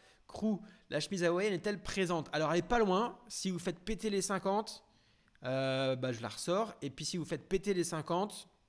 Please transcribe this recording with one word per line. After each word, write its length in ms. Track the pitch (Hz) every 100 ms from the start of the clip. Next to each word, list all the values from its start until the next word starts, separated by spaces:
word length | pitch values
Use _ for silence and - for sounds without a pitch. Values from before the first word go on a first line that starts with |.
| - - -
Crew, 320 | - 220 196 - - -
la 120 | 151
chemise 240 | - 190
hawaïenne 280 | 175 175 208
est-elle 300 | 180 208 202
présente ? 460 | - - 185 175 143
Alors, 200 | 151 156
elle 80 | 170
est 20 | 175
pas 100 | 240
loin. 400 | 208 185 240 277 -
Si 220 | - 196
vous 80 | 175
faites 220 | 180 175
péter 280 | - 214 220
les 140 | 196
cinquante, 600 | 185 196 190 202 214 - - _ _ _ _ _
euh, 520 | 127 131 135 131 135 127
bah, 160 | 127
je 100 | 117
la 60 | 117
ressors. 460 | - - 185 220 -
Et 100 | 143
puis, 140 | -
si 120 | 156 180
vous 80 |
faites 240 | 147 151 -
péter 260 | 190 202
les 100 | 185
cinquante 640 | 170 160 147 175 202 - - _